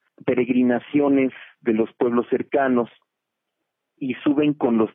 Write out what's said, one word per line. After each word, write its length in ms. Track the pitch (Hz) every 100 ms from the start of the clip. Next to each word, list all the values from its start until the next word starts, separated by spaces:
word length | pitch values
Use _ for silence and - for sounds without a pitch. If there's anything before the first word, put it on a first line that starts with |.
| _ _
peregrinaciones 1080 | - 123 120 123 123 120 - 147 143 139 131 - - _
de 120 | 120
los 200 | 110 110
pueblos 320 | - 123 120 113
cercanos 600 | 120 - 143 135 123 113 - _ _ _ _ _ _ _ _ _ _
y 160 | 135
suben 400 | 117 151 139 151
con 240 | 147 127 113
los 120 | 107